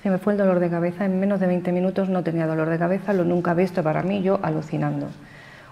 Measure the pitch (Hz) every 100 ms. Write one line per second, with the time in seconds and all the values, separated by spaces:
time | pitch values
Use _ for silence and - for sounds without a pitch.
0 | 202 180 208 202 190 180 175 170 175 175
1 | 196 185 196 196 185 180 175 180 185 185
2 | 190 180 170 165 160 160 156 165 170 196
3 | 214 196 175 175 175 170 185 180 156 156
4 | 175 202 190 196 180 156 151 151 147 147
5 | 143 - - - - - -